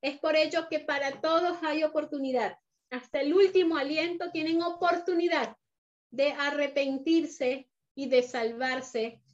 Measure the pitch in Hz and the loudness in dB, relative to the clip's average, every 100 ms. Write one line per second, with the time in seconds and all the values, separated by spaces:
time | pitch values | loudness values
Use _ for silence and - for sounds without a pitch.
0 | 277 294 311 311 311 330 320 311 302 277 | -6 -2 0 2 2 0 -2 -4 -2 -2
1 | 277 269 311 330 349 349 320 302 311 311 | -2 -2 0 2 2 -2 -2 0 0 -2
2 | 302 285 269 254 208 - _ _ _ 247 | -4 -4 -2 -2 -2 -6 _ _ _ -12
3 | - 285 285 359 381 370 339 311 277 311 | -6 -4 2 6 6 6 2 0 0 0
4 | 339 349 349 320 311 330 339 339 349 349 | -2 -4 -6 -4 0 0 0 0 2 2
5 | 359 339 339 320 226 - _ _ _ _ | 0 0 2 0 -2 -8 _ _ _ _
6 | _ 240 285 285 285 285 277 277 277 269 | _ 0 0 0 -2 0 0 0 -2 -2
7 | 294 330 294 - 254 269 - _ _ - | 2 2 2 -2 -2 -2 -8 _ _ -10
8 | 269 247 247 254 226 233 254 262 262 240 | 2 2 2 -2 -4 -2 -4 -4 -6 -6
9 | 226 - _ | -6 -8 _